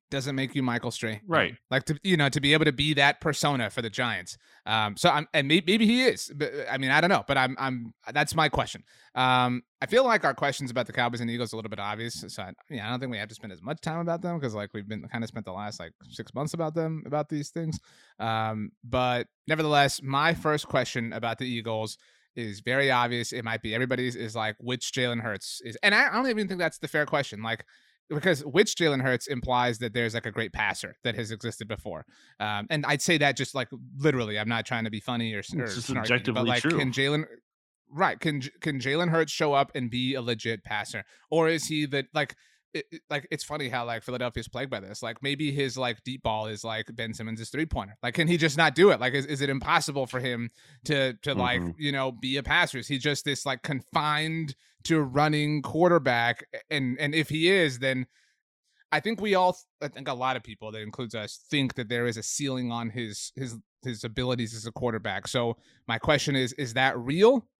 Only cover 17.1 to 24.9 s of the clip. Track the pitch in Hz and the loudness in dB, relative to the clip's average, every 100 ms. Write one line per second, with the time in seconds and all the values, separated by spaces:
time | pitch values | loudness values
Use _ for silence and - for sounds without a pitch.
17.1 | 147 147 151 143 170 165 151 _ _ _ | -4 -2 -4 -6 -6 -6 -6 _ _ _
18.1 | - 110 113 110 110 107 - 120 127 127 | -8 -4 -2 -2 -4 -6 -10 -4 0 2
19.1 | 123 - _ - 156 156 147 139 - 135 | 0 -2 _ -2 0 4 6 6 2 -2
20.1 | 139 156 165 156 151 - 139 123 127 117 | 2 4 2 2 0 0 0 0 -2 -4
21.1 | 113 117 113 127 120 113 110 110 - _ | -4 -4 -4 -4 -4 -4 -4 -4 -8 _
22.1 | _ _ - 110 101 117 131 139 123 120 | _ _ -10 -8 -6 0 2 4 4 4
23.1 | 120 117 117 113 113 110 113 127 127 127 | 0 -4 -6 -4 -4 -2 -2 0 0 -2
24.1 | 120 110 113 107 104 120 123 - | -4 -6 -4 -4 -4 -6 -4 -4